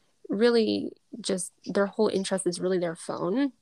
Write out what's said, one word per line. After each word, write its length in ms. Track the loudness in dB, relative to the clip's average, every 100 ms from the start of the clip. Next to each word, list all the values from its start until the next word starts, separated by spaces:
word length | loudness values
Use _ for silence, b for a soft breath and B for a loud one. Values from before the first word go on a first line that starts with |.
| b b -6
really 640 | 2 4 4 4 0 -4 -10 _ -10
just 320 | -4 -4 -4 -12 -4
their 220 | 0 0
whole 200 | 2 2
interest 380 | 2 0 -2 -2
is 120 | -2
really 180 | 0 0
their 160 | -2 -4
phone, 580 | -8 -4 -2 0 0 -2